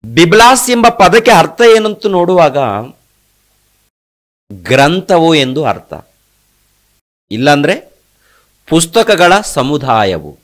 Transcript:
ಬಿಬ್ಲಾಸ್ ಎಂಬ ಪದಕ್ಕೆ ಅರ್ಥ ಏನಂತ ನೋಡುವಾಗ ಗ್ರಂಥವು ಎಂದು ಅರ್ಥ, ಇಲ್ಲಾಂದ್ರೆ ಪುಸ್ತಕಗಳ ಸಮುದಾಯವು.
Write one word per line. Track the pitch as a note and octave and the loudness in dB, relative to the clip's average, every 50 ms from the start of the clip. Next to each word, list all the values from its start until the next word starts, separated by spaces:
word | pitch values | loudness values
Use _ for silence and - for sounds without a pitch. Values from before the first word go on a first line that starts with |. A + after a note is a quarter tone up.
| - | -18
ಬಿಬ್ಲಾಸ್ | - A#2 C#3+ E3+ E3 G3 A3 A3+ A#3+ C4 B3+ - B3+ | -4 0 0 2 2 4 4 4 4 4 2 0 -2
ಎಂಬ | B3 A#3 A3+ A#3+ | -2 0 0 0
ಪದಕ್ಕೆ | A#3 - D4 C4+ C4 A#3 A3+ B3 | 2 2 2 2 2 2 2 4
ಅರ್ಥ | A3 E3+ E3 - - - A#3+ A#3 A3 | 2 2 2 0 0 2 4 4 4
ಏನಂತ | A3 G#3+ G#3+ G#3 - - | 4 2 -4 -8 -6 -6
ನೋಡುವಾಗ | G#3 G3 F3+ F3 F3 F#3 F3+ E3 D3 C3 C#3+ C3+ A#2 G2 G#2 A2+ C3 - _ _ _ _ _ _ _ _ _ _ _ _ _ _ _ _ _ _ _ _ _ _ _ _ _ _ _ _ _ _ _ | -4 -2 -2 -2 0 2 2 2 2 0 -2 -4 -4 -6 -8 -10 -12 -20 _ _ _ _ _ _ _ _ _ _ _ _ _ _ _ _ _ _ _ _ _ _ _ _ _ _ _ _ _ _ _
ಗ್ರಂಥವು | G2+ F#2 E2+ - B2+ C3+ C#3 D3 E3+ F#3 F#3 - F#3+ E3+ D#3+ E3 E3 | -20 -20 -6 -4 0 0 0 0 0 -4 -4 -2 0 0 2 2 0
ಎಂದು | D3+ C3+ B2+ B2+ D3 D3+ | 0 0 -2 -4 -4 -4
ಅರ್ಥ, | A#2 G2 - _ _ - D#2 _ _ _ _ _ _ _ _ _ _ _ _ _ _ _ _ _ _ _ _ _ _ _ _ _ _ | -4 -6 -6 _ _ -18 -18 _ _ _ _ _ _ _ _ _ _ _ _ _ _ _ _ _ _ _ _ _ _ _ _ _ _
ಇಲ್ಲಾಂದ್ರೆ | G2+ A2+ B2+ D3 D3 C#3+ C#3+ D3+ G3 D#4 - _ _ _ _ _ _ _ _ _ _ _ _ _ _ _ _ | -8 -4 0 0 0 0 0 -2 -4 -6 -8 _ _ _ _ _ _ _ _ _ _ _ _ _ _ _ _
ಪುಸ್ತಕಗಳ | - D#3 E3 E3 E3 - A3+ A3 - - E3 F3 F3 F#3 G3+ | -2 -2 -2 -2 -2 -2 -2 0 0 0 2 2 2 2 0
ಸಮುದಾಯವು. | G#3+ - - D3 B2+ C3+ D3 C#3 B2+ C3 A#2 A2 G#2 G2 F2+ D#2+ D2 D2 C#2+ _ | -2 -4 -6 -6 -4 -4 -4 -6 -4 -2 -2 0 0 -2 -4 -6 -10 -14 -20 _